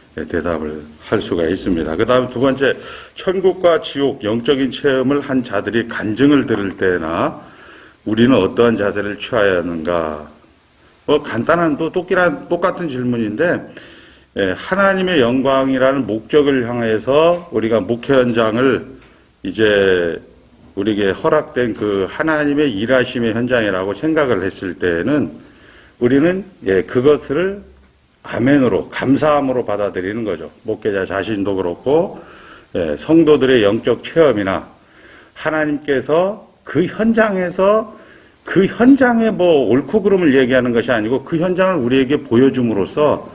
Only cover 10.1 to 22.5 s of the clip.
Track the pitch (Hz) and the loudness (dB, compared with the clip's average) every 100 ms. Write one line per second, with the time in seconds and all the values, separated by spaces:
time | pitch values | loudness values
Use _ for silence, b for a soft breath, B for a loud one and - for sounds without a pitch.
10.1 | 76 76 - _ _ _ _ b b - | -8 -14 -20 _ _ _ _ b b -2
11.1 | 147 - 110 117 170 170 143 156 185 175 | -2 0 -4 0 2 0 0 -4 -4 -2
12.1 | 185 175 143 - 175 185 175 170 123 123 | 0 0 -2 -4 -2 -2 -4 -6 -4 -2
13.1 | 120 107 110 170 117 - B B B B | -2 -2 -2 -2 -2 -6 B B B B
14.1 | B B 101 95 87 - 185 196 190 185 | B B -4 -2 -2 -4 0 0 0 0
15.1 | 170 117 131 131 135 135 131 131 139 117 | 2 2 2 2 2 0 2 2 0 -2
16.1 | 110 - 151 143 135 117 120 113 107 127 | -6 0 2 2 0 -2 -2 -2 -2 0
17.1 | 143 165 175 175 113 110 113 98 120 - | 2 2 0 -4 -4 0 0 0 -4 0
18.1 | 135 123 117 110 110 135 110 - B B | 2 2 2 0 2 0 0 -4 B B
19.1 | B B _ 98 90 110 101 95 90 85 | B B _ -10 0 2 4 4 2 0
20.1 | 82 - - _ _ - 95 101 101 98 | -4 -12 -20 _ _ -14 -6 -2 0 0
21.1 | 90 160 151 147 127 120 104 107 98 90 | 0 0 0 -2 -4 -4 -2 -2 -2 -2
22.1 | - 156 151 147 | -2 -2 0 0